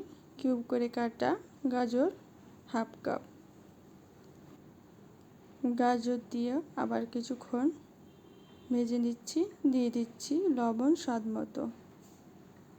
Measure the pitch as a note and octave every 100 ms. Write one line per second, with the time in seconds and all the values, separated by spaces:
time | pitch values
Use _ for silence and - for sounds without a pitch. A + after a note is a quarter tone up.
0 | - - - - B3+ A#3+ A#3 B3 A#3+ A#3+
1 | A#3 - B3 G4 - - C4+ B3 A#3+ A#3+
2 | E4 - - - - - - A#3 A3+ -
3 | - - - - - - - - - -
4 | - - - - - - - - - -
5 | - - - - - - B3+ A#3+ B3 B3
6 | A#3+ B3 - A#3+ A#3+ C#4 E4 - A3+ A3+
7 | A3+ A#3+ A#3 B3+ - A#3+ C#4+ - - -
8 | - - - - - - - A#3+ A#3 A#3+
9 | A#3+ A#3 - D#4 G4+ - C#4+ B3+ A#3+ A#3+
10 | A#3 - - D4+ F#4+ B3 A#3 A3+ C4+ E4
11 | - A#3 A3 A3 A#3 - A#3 - - -
12 | - - - - - - -